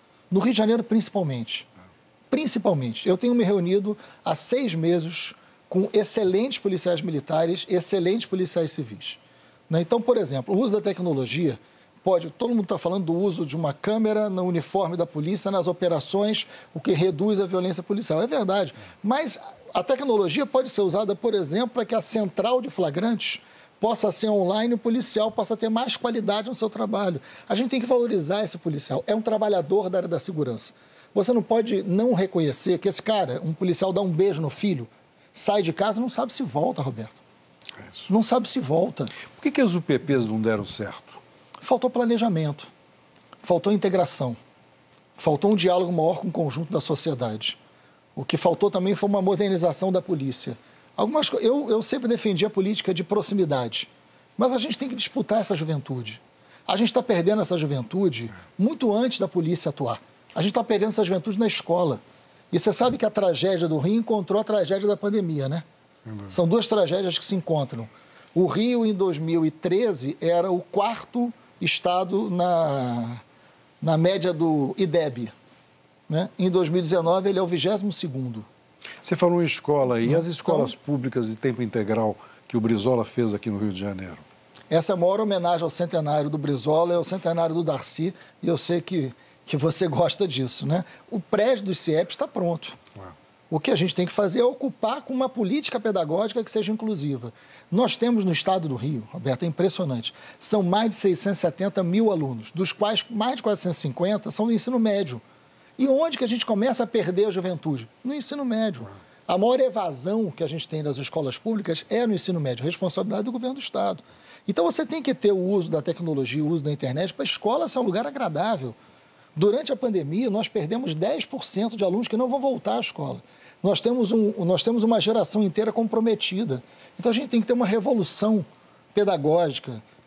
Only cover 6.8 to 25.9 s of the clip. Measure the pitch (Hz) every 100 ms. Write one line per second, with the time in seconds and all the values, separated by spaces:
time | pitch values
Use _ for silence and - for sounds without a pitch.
6.8 | 180 165 170 147 - 160 170 180 - 180
7.8 | - 196 175 226 - 185 180 175 156 -
8.8 | 117 101 - - _ _ - _ - 160
9.8 | 170 240 233 226 143 135 202 196 247 208
10.8 | 196 180 180 135 120 147 160 113 - _
11.8 | _ _ 190 180 165 - 240 226 185 190
12.8 | 170 196 165 170 202 175 147 160 151 143
13.8 | 202 220 220 214 208 185 180 170 - 190
14.8 | 170 175 170 151 156 202 196 190 170 175
15.8 | 180 156 - 196 208 208 - - - 156
16.8 | - 156 185 151 208 196 185 185 185 175
17.8 | - 202 - 156 240 294 190 196 151 -
18.8 | - - 202 277 311 - - - - -
19.8 | - 262 277 208 175 220 262 262 262 -
20.8 | 190 196 202 196 233 202 143 196 240 240
21.8 | 214 220 - 220 196 - 220 254 254 -
22.8 | 160 156 226 220 - - - - - -
23.8 | 220 220 208 - 220 208 180 214 240 233
24.8 | 233 240 - 220 220 226 202 220 220 226
25.8 | 254